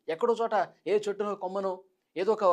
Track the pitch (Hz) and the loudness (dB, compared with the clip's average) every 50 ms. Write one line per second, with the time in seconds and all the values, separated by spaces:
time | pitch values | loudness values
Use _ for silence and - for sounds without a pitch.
0 | _ - 160 160 233 226 226 208 226 220 220 202 170 - - _ - 160 202 208 | _ -8 -4 0 2 2 2 2 0 0 0 0 0 -2 -4 _ -2 0 0 0
1 | 208 208 196 196 208 208 196 - 190 185 190 202 196 190 180 185 - _ _ _ | 0 0 -4 -2 -4 -4 -4 -4 -6 -6 -4 -4 -4 -4 -4 -6 -10 _ _ _
2 | _ _ - 156 190 208 214 214 208 185 | _ _ -6 -2 0 0 2 4 4 4